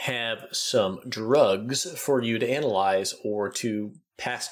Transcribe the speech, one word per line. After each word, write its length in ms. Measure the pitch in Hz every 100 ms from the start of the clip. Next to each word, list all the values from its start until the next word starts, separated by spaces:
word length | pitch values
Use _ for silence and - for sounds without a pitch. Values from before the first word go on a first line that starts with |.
have 420 | - 123 117 110 -
some 480 | - - 127 95 - 127
drugs 720 | 110 110 143 113 98 113 135 180 156
for 240 | - 135
you 160 | 117 113
to 100 | 120
analyze 680 | 139 143 98 98 95 98 - 107
or 240 | 104 101
to 420 | - 120 107 104 - _ -
pass 300 | 127 123 -